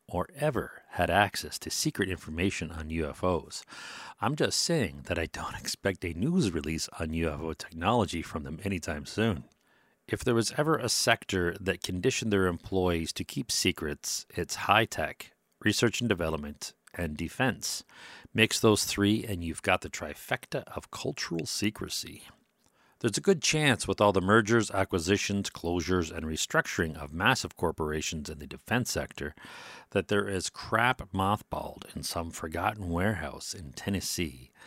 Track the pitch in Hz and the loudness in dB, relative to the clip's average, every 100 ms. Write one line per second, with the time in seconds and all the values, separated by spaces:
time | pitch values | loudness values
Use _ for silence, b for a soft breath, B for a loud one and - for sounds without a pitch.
0 | - 87 - 139 151 117 - - - - | -6 -4 -4 -2 -2 0 -4 -10 -10 0
1 | 85 90 101 - 76 - - - 156 - | 6 8 8 4 -8 -8 -6 -2 -2 0
2 | 92 90 - 78 95 - 80 82 78 82 | -2 -2 -6 0 0 0 -6 -8 -4 -2
3 | 73 - 92 85 - - - B B B | -4 0 2 2 -2 -12 -14 B B B
4 | B B 107 151 131 - - 165 95 71 | B B -2 0 0 0 0 0 0 -4
5 | - 85 82 - - - - - 101 95 | -4 -2 -2 -4 -8 -8 -8 -2 -2 -2
6 | 87 80 131 180 110 80 76 80 - - | -4 -2 0 2 2 0 -2 -4 -6 -6
7 | 82 80 82 73 80 78 - 82 90 123 | -4 0 0 -2 -6 -8 -10 -2 2 4
8 | 95 82 - 80 73 78 101 92 - 73 | 2 -2 -6 -8 -8 -6 -4 -2 -4 -6
9 | 67 - 113 80 - b b b b b | -4 0 2 0 -6 b b b b b
10 | - 107 - 117 107 - 151 156 123 - | -6 -2 2 2 2 0 0 0 0 0
11 | - 113 - 95 87 85 92 90 - 90 | 4 2 2 0 0 0 -2 -2 -4 0
12 | 123 - 113 101 92 82 - 95 90 85 | 0 0 2 4 4 0 -2 2 4 2
13 | 80 - 80 - - - 95 - 78 73 | -2 -6 -6 -6 -2 2 2 2 -4 -4
14 | - - - - 85 - - 104 113 - | -6 -6 -6 -6 -6 -4 4 4 4 -2
15 | 80 - - _ _ _ 107 - 120 - | -4 -6 -16 _ _ _ 0 4 2 2
16 | 120 90 80 78 73 - - - - - | 0 0 0 -2 -6 -10 -14 -14 -16 -6
17 | 85 76 82 - 127 92 - - - B | -4 -4 -6 0 0 0 -6 -8 -10 B
18 | B B B 107 110 - 113 104 - - | B B B 2 4 6 6 6 4 4
19 | 101 110 - 92 82 78 - 92 85 - | 4 4 0 -4 -4 -2 0 0 0 -8
20 | 78 73 - 127 - 139 - - - - | -8 -10 -6 -6 -4 -10 -8 -12 -12 -8
21 | - - - 82 76 - 104 - 82 - | -6 -6 -6 -4 -4 -2 -2 -2 -6 -6
22 | - - - - _ _ b b b b | -8 -14 -20 -20 _ _ b b b b
23 | 117 123 196 180 - 156 147 113 - 95 | 0 2 4 4 4 4 4 4 2 6
24 | 104 95 92 113 104 117 104 98 98 92 | 6 6 6 6 8 4 4 0 2 2
25 | 82 101 - 101 98 - 85 87 82 90 | 4 2 2 -2 -2 -4 -2 0 2 2
26 | 80 80 78 80 - 156 - - 82 71 | 2 -4 -6 -4 0 0 0 0 -2 -2
27 | 71 80 107 131 95 - 85 76 76 78 | -8 2 2 2 -2 -2 -2 0 -2 -2
28 | - 80 71 73 73 69 - 117 - - | -4 -6 -8 -10 -12 -14 -2 -2 0 -4
29 | - - 73 - B B B B B 101 | -6 -6 -8 -8 B B B B B -2
30 | 90 101 101 95 - - - 110 123 - | 2 0 2 -2 -4 -8 -2 4 4 2
31 | - 95 95 104 - - - - - 78 | -2 0 2 0 -2 -8 -8 -10 -14 -10
32 | 73 87 85 - 80 82 98 107 87 85 | -6 -4 -6 -6 -6 -2 -2 -2 -2 0
33 | 98 92 71 - - - 73 - - 92 | 2 0 -6 -10 -10 -10 -12 -8 -4 -2
34 | - - 80 64 64 B | -2 -4 -4 -6 -20 B